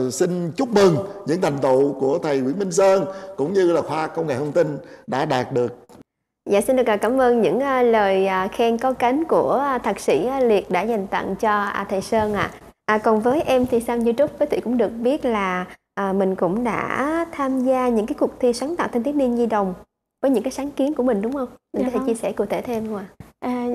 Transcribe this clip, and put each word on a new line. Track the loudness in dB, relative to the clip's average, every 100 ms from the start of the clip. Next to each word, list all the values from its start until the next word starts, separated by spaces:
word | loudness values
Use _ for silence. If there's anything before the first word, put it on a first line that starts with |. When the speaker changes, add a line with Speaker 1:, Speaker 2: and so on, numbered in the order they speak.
| 0
Speaker 1:
xin | 0 0 0 -4
chúc | -2 2
mừng | 6 6 4 -2 -8 -4
những | 0
thành | 0 0
tựu | 2 4 4
của | 2 0 0
thầy | 0 0
Nguyễn | 0 -2
Minh | -2
Sơn | 4 4 4 0 -8 -12 -4
cũng | -2
như | 2 4
là | 2
khoa | 0 -4 -4
công | -4 -4
nghệ | -2
thông | 0
tin | 0 0 -2 -12 -18 -6
đã | -4 0
đạt | -2 0
được. | -2 -2 -4 -20 -20 -20 _ _ _ 0
Speaker 2:
Dạ, | 0
xin | 2 2
được, | 2
à, | 0
cảm | 0 2
ơn | 4 4
những, | 2 2
à, | 0 2
lời, | 4 4 4 2 2
à, | 0 -2
khen | 0 0 2
có | -2
cánh | 0 0 0
của, | 2 2 2
à, | 0 0 -2
thạc | -4 -4
sĩ, | 0 0 2
à, | 0
Liệt | 2 2 2
đã | -2
dành | 0 -2 -2
tặng | -4 -4 -2
cho, | 0 0
à, | -2 -4 -4
thầy | -4
Sơn | 0 0 0
ạ. | 0 -4 -6 -20 _ 0
À, | 2
còn | 4 2
với | 2 0
em | 2 2 2
thì | 0
sao, | 0 0
như | 0
Trúc | 2 0 2
với | 0
Thủy | 0
cũng | 0 0
được | 0
biết | 0 0 0 0
là, | -2 -2 -4 -6 -14 _ -4
à, | -2
mình | 2 0 0
cũng | 0 0
đã | -2 -2 -4 -2 -2 -2 -4
tham | -4 -2 0 2
gia | 2 2
những | 0 -2
cái | -2
cuộc | -2 0
thi | 0
sáng | 0 -4 -4
tạo | -2
thanh | -2
thiếu | -2
niên | 0 0 0
nhi | 0
đồng | 0 -2 -4 -14 _ _ -4
với | 0
những | 2
cái | 0
sáng | -6 -8
kiến | -2 -2
của | 0
mình, | 0 0
đúng | -2
không? | -4 -8 -10 _
Mình | -4
Speaker 3:
Dạ | -2
Speaker 2:
có |
thể | -2
Speaker 3:
vâng. | -2
Speaker 2:
chia |
sẻ | -2 -4
cụ | -4 -4
thể | -4
thêm | -4 -6 -4
không | -8
ạ? | -10 -18 -20 -10
Speaker 3:
À, | -6 -4 -2